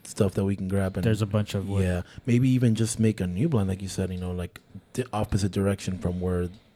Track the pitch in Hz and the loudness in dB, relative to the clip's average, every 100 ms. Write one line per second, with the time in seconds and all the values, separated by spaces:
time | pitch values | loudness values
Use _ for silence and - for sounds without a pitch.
0 | - - 101 107 98 98 95 98 95 95 | -6 0 0 2 0 -2 -2 0 0 0
1 | 113 104 107 107 104 104 98 98 92 90 | 2 2 2 0 0 -2 -2 0 2 0
2 | - - - 120 131 127 123 110 110 - | -4 -6 0 4 4 4 4 2 0 2
3 | 110 104 92 90 165 123 95 95 95 - | 2 2 -2 0 0 2 0 -2 -4 -4
4 | 92 90 90 90 90 - _ - - - | -4 -4 -6 -6 -8 -12 _ -20 -8 -6
5 | 123 107 107 101 98 101 98 98 - 92 | -4 -4 0 0 0 2 0 0 -4 -4
6 | 92 90 90 90 87 98 - | -2 -2 0 0 -2 -6 -20